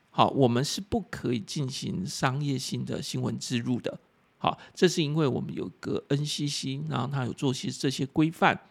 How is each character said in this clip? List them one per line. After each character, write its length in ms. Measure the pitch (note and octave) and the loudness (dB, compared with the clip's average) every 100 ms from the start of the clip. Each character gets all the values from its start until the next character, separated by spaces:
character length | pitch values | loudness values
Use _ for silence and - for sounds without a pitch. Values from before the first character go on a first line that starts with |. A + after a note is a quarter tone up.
| _ | _
好， 180 | - A2 | 4 6
我 180 | - B2+ | 6 6
们 120 | A#2+ | 4
是 200 | D3 - | 0 -4
不 180 | F#3+ A#3 | -4 -4
可 320 | F3+ - B2+ | -4 -4 -2
以 80 | B2+ | -2
进 300 | - - C3 | -4 -4 -4
行 360 | C3+ - - - | -4 -6 -4 -6
商 380 | - C3+ C3 | -2 0 0
业 160 | C#3+ C3 | -2 -2
性 240 | - B2+ | -4 -6
的 180 | B2+ A#2 | -4 -6
新 200 | - C3 | -4 -4
闻 180 | B2 B2 | -2 -4
置 200 | - B2 | -4 -2
入 200 | B2+ B2 | 0 -2
的。 220 | - - _ _ _ _ | -4 -8 _ _ _ _
好， 160 | - - - - | -2 -2 -8 2
这 140 | F3+ | 4
是 120 | F3 | 4
因 140 | C#3+ D3+ | 2 2
为 100 | D3 | 2
我 140 | - | 2
们 140 | - | -2
有 180 | - F#2+ - | -6 -8 -8
个 240 | - - - | -4 -4 0
N 160 | C#3+ D3 | -2 0
C 200 | - D3 | -2 -4
C， 360 | C#3+ C3+ C3+ D3+ | -4 -6 -6 -4
然 120 | C3 | -2
后 60 | B2 | -2
它 140 | C#3 | -2
有 80 | B2 | -4
做 220 | - C#3+ | 0 0
些 160 | B2+ - | 0 -4
这 200 | B2+ C#3+ | -2 -2
些 160 | B2+ C3+ | 0 0
规 240 | - D#3 | 2 2
范， 300 | - F#3 G2+ - | 4 2 2 -4